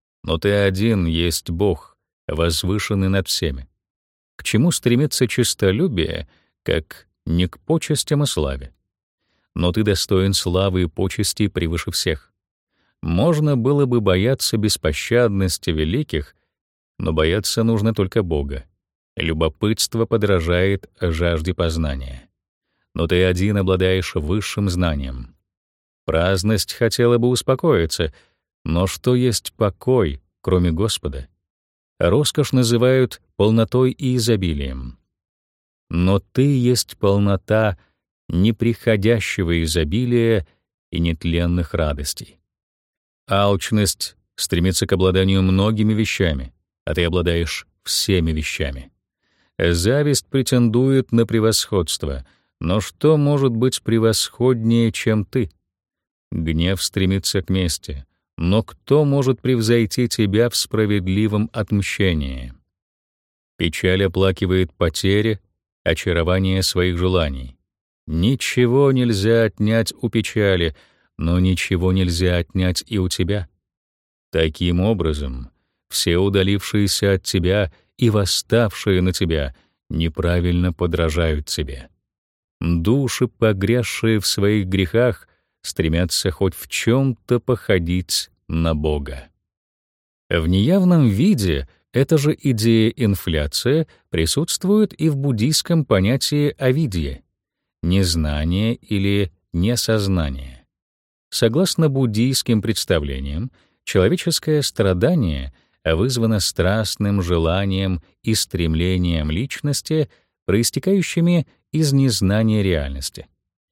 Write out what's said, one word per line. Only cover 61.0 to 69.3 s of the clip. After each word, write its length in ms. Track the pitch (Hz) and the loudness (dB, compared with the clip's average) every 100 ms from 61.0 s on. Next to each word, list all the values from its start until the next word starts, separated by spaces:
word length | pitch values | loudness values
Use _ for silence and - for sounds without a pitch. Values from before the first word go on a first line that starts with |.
| 92 98 107 104 110 | 0 0 0 0 -2
отмщении? 1000 | 117 98 104 98 - 95 80 67 64 62 - _ _ _ _ _ _ _ _ _ - | -4 -2 -2 -2 0 0 0 -4 -8 -12 -16 _ _ _ _ _ _ _ _ _ -4
Печаль 460 | 85 - 92 92 | -4 0 0 2
оплакивает 680 | 98 92 95 92 92 92 90 | 0 2 0 2 0 0 0
потери, 680 | - 85 - 95 101 110 104 _ _ _ _ | -2 -2 0 0 0 0 -4 _ _ _ _
очарование 800 | - 82 98 85 82 92 95 95 | -4 -2 -2 0 0 0 0 0
своих 340 | 87 92 90 87 | -2 0 0 0
желаний. 600 | 92 90 76 65 64 - _ _ _ _ - | 0 0 0 -4 -12 -18 _ _ _ _ -6
Ничего 840 | 80 101 135 - - 120 131 139 | -2 0 0 -2 0 2 4 2
нельзя 540 | 131 120 101 107 | 2 0 0 2